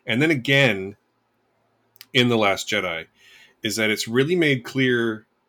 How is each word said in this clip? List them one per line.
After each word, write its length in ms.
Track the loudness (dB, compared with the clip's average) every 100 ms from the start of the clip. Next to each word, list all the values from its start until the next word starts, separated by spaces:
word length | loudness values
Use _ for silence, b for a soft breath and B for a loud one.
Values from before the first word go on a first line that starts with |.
| -4
and 160 | 0
then 100 | 0
again 640 | 0 2 4 4 2 -6 -12 _ _ _ _ _ _ _ _ _ _ -2
in 160 | 2 4
The 80 | 2
Last 320 | 2 0 -2
Jedi, 380 | -4 -4 -8 -12 B B B B B
is 120 | -8 -2
that 140 | -2
it's 180 | -2 -2
really 280 | 0 2 2
made 280 | 0 0
clear 640 | -4 -2 0 0 -2 -4 _ _